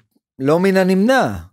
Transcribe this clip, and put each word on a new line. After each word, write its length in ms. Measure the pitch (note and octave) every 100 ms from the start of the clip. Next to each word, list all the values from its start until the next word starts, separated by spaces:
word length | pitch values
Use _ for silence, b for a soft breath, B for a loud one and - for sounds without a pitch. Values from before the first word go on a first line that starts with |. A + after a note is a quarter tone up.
| _ _ _ -
לא 200 | C3+ E3
מן 180 | F#3+ F#3+
הנמנע. 580 | F#3 F#3+ A3+ C4 D3 F#2 E2